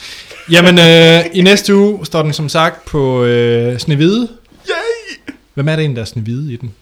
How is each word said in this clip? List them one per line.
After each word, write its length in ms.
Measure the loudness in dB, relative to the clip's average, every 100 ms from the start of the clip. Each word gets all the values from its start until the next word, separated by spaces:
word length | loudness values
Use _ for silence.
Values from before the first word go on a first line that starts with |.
| -20 -20 -20 -16 0
Jamen, 280 | 2 4 6
øh, 520 | 6 6 6 4 2 2
i 60 |
næste 320 | 2 2 2
uge 320 | 2 2 -2 -6
står 160 | -4
den 100 | -4
som 160 | -4 -4
sagt 360 | -2 -2 -4
på, 400 | -8 -4 -2 -2
øh, 540 | 0 0 0 -2 -2 -6
Snehvide. 500 | -4 0 0 0 -6 -10 _ _ -10 -8 -6 -8 -12 -20 -18 -20 _ -6
Hvem 100 | -4
er 80 | -2
det 40 |
egentlig, 140 | -4 -6
der 60 |
er 40 | -10
sådan 160 | -10
hvide 300 | -8 -8 -10
i 40 | -12
den? 180 | -14 -12